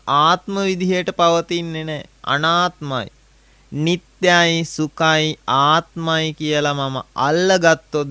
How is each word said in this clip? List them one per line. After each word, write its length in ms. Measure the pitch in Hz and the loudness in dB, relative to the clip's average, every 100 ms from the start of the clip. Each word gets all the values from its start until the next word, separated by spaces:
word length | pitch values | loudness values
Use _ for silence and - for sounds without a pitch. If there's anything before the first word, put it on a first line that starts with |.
| - | -2
ආත්ම 420 | 233 156 180 - 196 | 2 2 2 -2 -4
විදිහට 500 | 196 185 180 185 180 | -2 -2 0 -2 -2
පවතින්නේ 720 | 185 170 170 170 175 170 160 | 0 2 2 -2 -6 -6 -8
නැහැ. 240 | 156 151 - _ | -8 -10 -12 _
අනාත්මයි. 840 | - 139 160 175 180 - 147 131 101 - _ _ _ _ _ | -4 -2 0 2 0 -4 -8 -6 -8 -14 _ _ _ _ _
නිත්‍යයි 920 | 139 160 180 - _ 180 175 170 165 | -4 0 -2 -4 _ 2 4 4 0
සුඛයි 640 | 160 - 151 - 160 156 156 - - | -4 -4 -6 0 2 2 0 -4 -2
ආත්මයි 800 | 131 143 160 165 170 165 160 156 | 2 4 2 0 -6 -2 -2 -2
කියලා 420 | 151 151 151 147 143 | -4 -2 0 0 -2
මම 220 | 135 131 - - | -4 -6 -8 -4
අල්ලගත්තොත් 920 | 135 165 190 185 165 160 - 151 143 | 0 2 2 4 4 2 -2 -6 -6